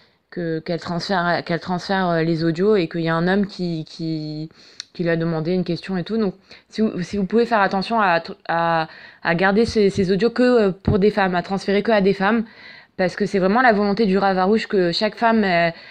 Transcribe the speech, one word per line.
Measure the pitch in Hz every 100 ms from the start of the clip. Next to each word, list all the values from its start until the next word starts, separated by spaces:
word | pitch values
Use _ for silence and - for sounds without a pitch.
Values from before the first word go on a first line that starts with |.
| _ _ -
que, | - 170 160
qu'elle | 165 165
transfère, | - 175 - 190 175 160 -
qu'elle | 165
transfère, | - 175 - 190 185
euh, | 165
les | 160 165 165
audios | 160 202 208
et | 160
qu'il | 175
y | 165
a | 165
un | 180
homme | 196 196
qui, | - 175 165
qui, | 156 - 160 156 151 151 156 - - - -
qui | -
lui | 170
a | 165
demandé | 165 160 156
une | 185 175
question | 165 - 185
et |
tout. | 165 220
Donc | 202 - - - _
si | -
vous, | 220 -
si | 170 202
vous | 190
pouvez | 220 233
faire | 220
attention | 190 190 185 226
à, | 196 170 170 - -
à, | 165 170 165 160 - - -
à | - 170
garder | 190 202 220
ces, | 226 196
ces | 196 180
audios | 196 226
que, | 233
euh, | 247 240 202
pour | 175 - 202
des | 208
femmes, | 208 190 180
à |
transférer | 180 196 - 202
que | 202
à | 214
des | 190
femmes, | 190 190 226 220 - - - - -
parce | 180 -
que | 196
c'est | 202
vraiment | 185 226
la | 254
volonté | 202 208 196 220
du | 190
Rav | 196 190
Arush | 185 220 -
que | 202 175
chaque | 165 214 208
femme, | 233 226
euh, | 196 170 170 - -